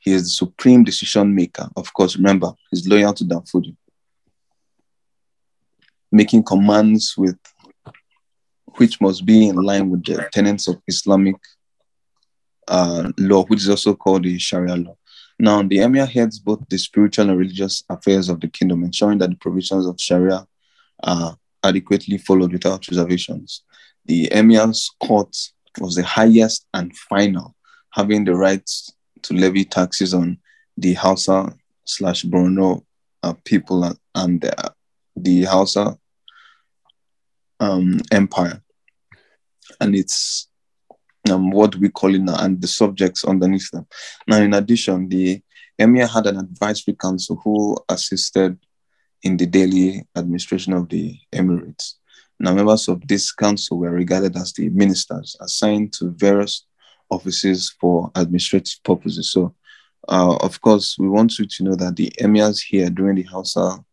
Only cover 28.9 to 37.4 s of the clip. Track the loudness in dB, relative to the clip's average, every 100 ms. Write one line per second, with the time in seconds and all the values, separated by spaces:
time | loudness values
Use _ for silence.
28.9 | _ _ _ -6 0 2 2 -2 -2 -2
29.9 | -2 -2 0 -2 -4 _ _ _ -4 -2
30.9 | 0 0 0 0 0 0 -10 _ _ -12
31.9 | -6 -4 -4 -2 0 2 2 0 0 _
32.9 | _ _ _ -10 -10 -2 -2 0 -2 -2
33.9 | -6 _ -6 -2 -2 -2 -6 -8 _ _
34.9 | _ _ -8 0 2 2 2 2 0 -2
35.9 | -4 _ _ _ _ _ _ _ _ _
36.9 | _ _ _ _ _